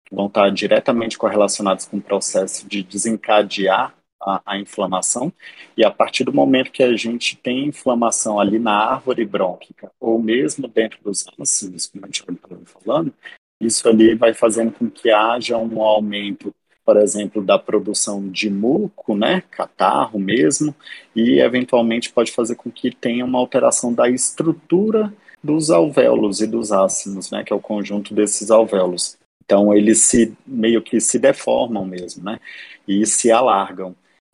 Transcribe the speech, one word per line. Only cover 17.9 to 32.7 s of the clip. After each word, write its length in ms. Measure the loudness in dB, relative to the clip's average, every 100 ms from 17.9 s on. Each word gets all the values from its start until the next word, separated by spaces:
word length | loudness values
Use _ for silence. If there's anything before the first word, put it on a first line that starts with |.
| -4 -4 -6 -6
de 200 | -4 -4
muco, 680 | -2 0 0 -2 -6 -4
né, 280 | 0 0 0 -4
catarro 680 | -8 -8 0 0 2 -2 -4
mesmo, 560 | -2 2 2 0 -4 -6 -16 -20 -8
e 240 | -2 2 4
eventualmente 720 | 4 2 0 0 2 -2 -2
pode 220 | -2 -2
fazer 220 | -2 -4
com 160 | -6 -12
que 200 | -8 -6
tenha 340 | -4 -4 -4
uma 140 | -2 -2
alteração 540 | 0 2 2 2 0
da 160 | 2 2
estrutura 1040 | 0 -4 -4 -2 -4 0 0 2 0 -2 -8 _ -10
dos 280 | -4 -2 2
alvéolos 680 | 2 4 4 4 4 0 0
e 60 | -2
dos 260 | -2 0
ácinos, 580 | 2 2 0 -8 -10 -10
né, 140 | -10
que 80 | -4
é 40 | -6
o 40 |
conjunto 540 | -4 -6 -6 -8 -4
desses 360 | -2 -2 -2 4
alvéolos. 680 | 4 4 0 0 -4 -8 -12 _ _
Então, 280 | 0 2 6
eles 260 | 6 6 4
se, 340 | 4 2 2 -2 -10
meio 360 | -2 0 0
que 180 | 0 -2
se 180 | -2 2
deformam 680 | 2 2 0 -2 -2 -6
mesmo, 400 | -8 -10 -12 -12
né, 140 | -12 -12 -14 -20 -20